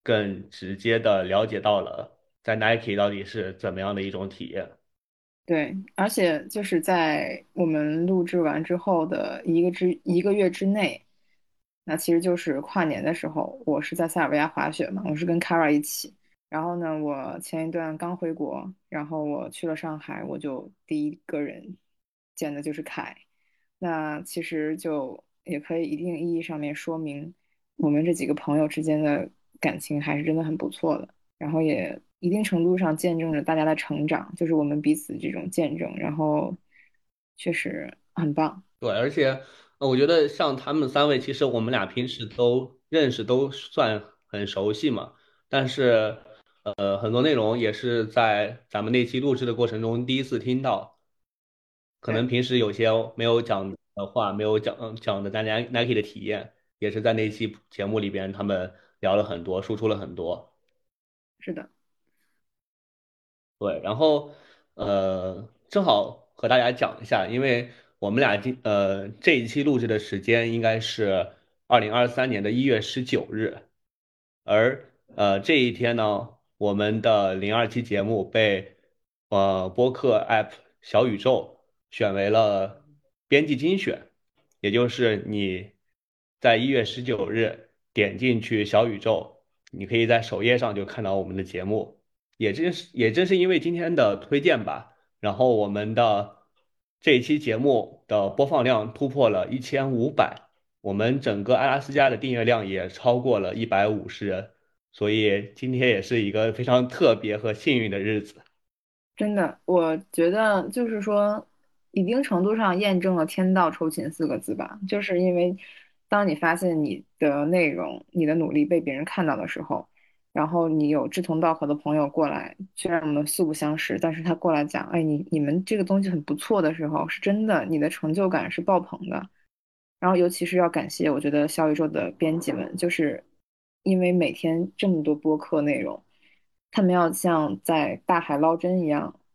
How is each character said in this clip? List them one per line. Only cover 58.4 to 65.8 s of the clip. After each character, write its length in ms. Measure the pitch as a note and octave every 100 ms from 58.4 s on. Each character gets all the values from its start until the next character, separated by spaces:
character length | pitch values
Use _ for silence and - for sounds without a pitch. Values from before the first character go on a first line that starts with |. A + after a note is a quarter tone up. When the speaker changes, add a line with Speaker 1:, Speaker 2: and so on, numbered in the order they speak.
Speaker 1:
们 300 | G2+ F#2+ F#2 - _ _
聊 160 | F#2+ G2
了 80 |
很 200 | G2+ F#2
多， 180 | E2+ F#2
输 140 | G2 G#2+
出 120 | A2+
了 100 | G2+
很 180 | F#2 F2
多。 380 | E2+ F2 - _ _ _ _ _ _ _ _ _
Speaker 2:
是 140 | -
的。 160 | E3+ - _ _ _ _ _ _ _ _ _ _ _ _ _ _ _ _ _ _ -
Speaker 1:
对， 220 | G2+ D2+
然 120 | F2+ A2
后， 360 | D#3 D3 - - _ _ _ -
呃， 720 | G#2 G2 F#2+ F#2+ F#2 F#2 A2+ _ _
正 140 | G#3